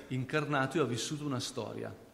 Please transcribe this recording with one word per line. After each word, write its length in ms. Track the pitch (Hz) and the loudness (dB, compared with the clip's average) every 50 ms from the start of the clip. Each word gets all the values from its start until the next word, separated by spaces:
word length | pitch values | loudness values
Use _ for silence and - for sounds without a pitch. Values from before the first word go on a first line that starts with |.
| - - | -8 -4
incarnato 720 | 131 127 123 - - 156 143 139 147 135 131 131 - 170 | -2 -2 -2 2 0 0 2 2 2 4 2 4 4 4
e 20 | |
ha 40 | 143 | 4
vissuto 420 | 113 117 117 - - 156 143 147 | 4 4 0 0 -2 -2 -2 -2
una 140 | 147 131 120 | -2 0 0
storia. 540 | - - - 120 107 110 110 113 110 107 101 - - - | -2 -2 -4 -4 -4 -4 -4 -6 -6 -6 -8 -10 -16 -20